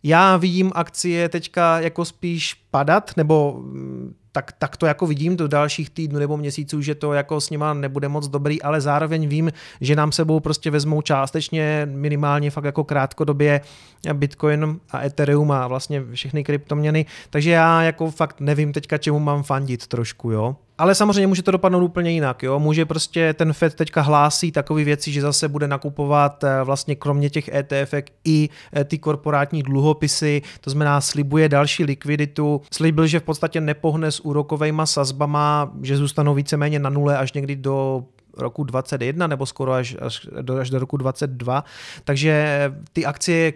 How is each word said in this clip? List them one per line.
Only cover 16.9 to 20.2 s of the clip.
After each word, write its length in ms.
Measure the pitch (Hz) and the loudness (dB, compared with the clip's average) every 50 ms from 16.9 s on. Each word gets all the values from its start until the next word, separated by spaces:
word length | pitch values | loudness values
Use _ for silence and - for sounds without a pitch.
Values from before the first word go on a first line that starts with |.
| 151 156 156 - - - - - | 2 0 0 -2 -8 -20 -20 -4
Takže 220 | - 147 147 170 | -2 0 2 4
já 300 | 170 165 165 165 165 165 165 | 4 6 6 6 6 4 4
jako 280 | 165 160 165 165 160 | 2 0 0 -4 -4
fakt 300 | 156 - 165 156 - - | 0 -2 -2 -4 -2 -4
nevím 320 | 143 143 151 147 151 147 143 | -2 0 2 2 2 0 0
teďka, 240 | 147 143 - 156 | -4 -4 -2 -4
čemu 220 | 147 - 160 147 147 | -2 0 0 0 0
mám 240 | 151 147 143 143 143 | 0 0 0 -2 0
fandit 440 | - 139 135 139 135 127 117 - | -2 -2 -2 -2 -4 -6 -6 -6
trošku, 440 | - - 120 117 110 - _ | -6 -4 -4 -4 -4 -6 _